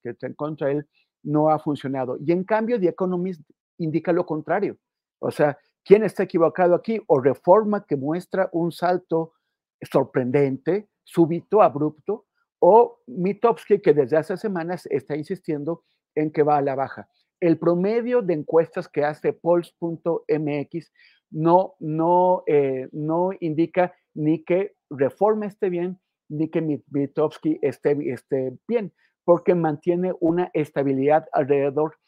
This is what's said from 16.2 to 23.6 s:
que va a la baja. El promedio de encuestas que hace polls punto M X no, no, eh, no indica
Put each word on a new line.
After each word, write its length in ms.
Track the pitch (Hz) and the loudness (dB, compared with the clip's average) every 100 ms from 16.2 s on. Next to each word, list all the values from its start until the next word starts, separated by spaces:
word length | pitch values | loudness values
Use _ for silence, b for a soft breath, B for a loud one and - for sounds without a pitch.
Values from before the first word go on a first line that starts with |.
| 156 | -2
que 140 | 156 | 0
va 140 | 147 147 | 2 2
a 40 | |
la 140 | 139 135 | 0 -2
baja. 320 | 131 107 - _ _ _ | -6 -10 -18 _ _ _
El 180 | 170 160 | 0 2
promedio 640 | 165 175 196 233 233 247 | 2 2 0 -2 0 0
de 120 | 180 | 0
encuestas 540 | 156 143 160 160 185 - | -4 2 2 2 -4 -6
que 160 | 151 | -2
hace 280 | 147 151 151 | -2 -2 -4
polls 400 | - 165 175 170 | -2 0 0 -2
punto 520 | _ 170 160 170 160 - | _ -8 -6 -6 -4 -2
M 320 | 156 151 147 | -2 -2 -4
X 320 | 139 170 - b b b _ | -6 -12 -14 b b b _
no, 440 | 156 165 180 202 - | -2 4 4 2 -6
no, 640 | 156 160 165 180 180 185 - | -6 -2 2 2 2 0 2
eh, 420 | 147 139 131 135 | 2 2 -2 -8
no 380 | 156 151 170 185 196 | -8 -4 -2 -2 -4
indica 520 | 165 151 | -4 -2